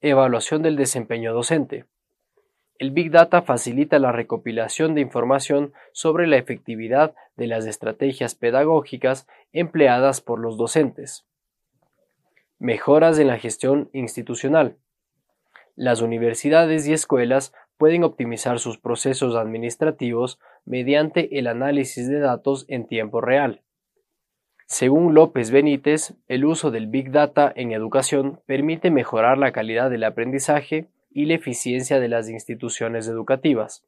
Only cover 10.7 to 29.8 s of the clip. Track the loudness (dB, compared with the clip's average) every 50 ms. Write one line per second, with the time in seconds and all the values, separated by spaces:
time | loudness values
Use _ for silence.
10.7 | 2 0 0 0 -2 -10 -18 -18 -18 -18 _ _ _ _ _ _ _ _ _ _
11.7 | _ _ _ _ _ _ _ _ _ _ _ _ _ _ _ _ _ _ -4 -4
12.7 | -4 -2 2 4 4 6 6 6 6 6 4 4 2 0 -4 -8 -8 -4 0 0
13.7 | 0 0 -2 -4 _ -8 -8 -6 -8 -10 -10 -8 -10 -6 -2 2 4 4 2 2
14.7 | -2 _ _ _ _ _ _ _ _ _ _ _ _ _ _ _ _ -20 _ _
15.7 | _ -6 -2 0 0 0 0 -2 -2 -2 -2 -2 -2 -2 -2 2 4 4 4 4
16.7 | 2 0 0 0 0 -2 0 0 0 0 2 2 0 0 -2 -4 _ -20 -20 _
17.7 | _ _ 2 4 4 4 2 0 0 _ -8 -6 -6 -6 -4 -4 -4 -4 -4 -8
18.7 | -10 -10 _ -6 -6 -4 -2 -4 -2 -2 -2 -2 -2 -2 -4 -4 -6 -6 -8 -8
19.7 | -6 _ -2 -2 -2 -2 -6 -4 -2 -2 -4 -4 -6 _ _ _ _ _ _ -8
20.7 | -6 -6 -2 2 2 2 2 2 0 -2 -2 -2 -4 -4 -4 -4 -4 -4 -2 -2
21.7 | 0 -2 -2 -4 -6 -8 -6 -4 -2 0 0 0 0 0 -2 -2 -4 -4 -4 _
22.7 | -8 -8 -8 -6 -6 -6 -6 -4 -4 -4 0 2 2 2 2 0 -4 -6 _ _
23.7 | _ _ _ _ _ _ _ _ _ _ _ _ _ _ _ _ _ _ _ _
24.7 | -6 0 2 4 4 4 4 6 6 6 6 6 4 -4 -4 4 4 4 4 4
25.7 | 0 0 0 0 0 0 -2 -8 -12 _ _ _ -4 0 0 0 0 0 -2 -4
26.7 | -4 -4 -8 -4 -4 -4 -4 0 2 2 2 2 2 2 2 2 2 -4 -6 -6
27.7 | -4 -4 -6 -2 -2 -2 0 0 0 0 0 -2 -6 -8 _ _ -4 -2 0 -2
28.7 | -2 0 0 2 2 2 0 0 0 2 4 4 4 4 2 -2 -2 -4 -6 -4
29.7 | -2 -2